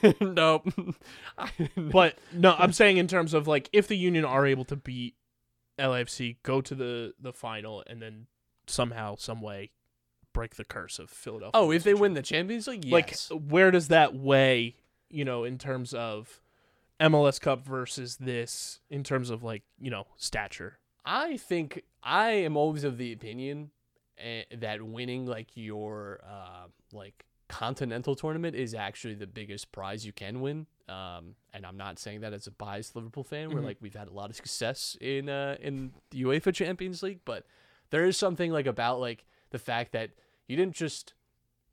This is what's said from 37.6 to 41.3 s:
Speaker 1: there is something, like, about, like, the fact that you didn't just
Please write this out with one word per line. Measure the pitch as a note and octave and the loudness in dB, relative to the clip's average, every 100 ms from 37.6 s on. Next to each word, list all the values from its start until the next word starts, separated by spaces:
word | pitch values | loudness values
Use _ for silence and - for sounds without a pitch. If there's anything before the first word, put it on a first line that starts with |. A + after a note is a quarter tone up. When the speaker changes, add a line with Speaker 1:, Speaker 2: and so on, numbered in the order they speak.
| _ _ _ | _ _ _
Speaker 1:
there | D#3 F3+ | 2 2
is | F#3 | 4
something, | G3 E3+ E3+ | 0 0 -2
like, | D#3 C3 | 0 -2
about, | A#2 A#2+ B2+ | 0 -2 -2
like, | B2 A#2 _ _ _ | -4 -8 _ _ _
the | B2 | -12
fact | - A#2 A#2 | -6 -4 -4
that | A2+ A2+ _ _ _ - | -6 -8 _ _ _ -6
you | C3+ | -2
didn't | F#3 - | -2 -2
just | D#3+ - - _ _ | -6 -8 -14 _ _